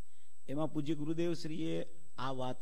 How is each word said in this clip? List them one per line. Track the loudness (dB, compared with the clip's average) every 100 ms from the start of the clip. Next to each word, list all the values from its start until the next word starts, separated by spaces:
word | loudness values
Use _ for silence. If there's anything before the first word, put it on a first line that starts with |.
| -2 -2 -2 -2 0
એમાં | 0 2
પૂજ્ય | 0 0
ગુરુદેવ | 0 2 2 2
શ્રીએ | 0 0 0 0 0 0 0 -2 0
આ | 0
વાત | 0 0 0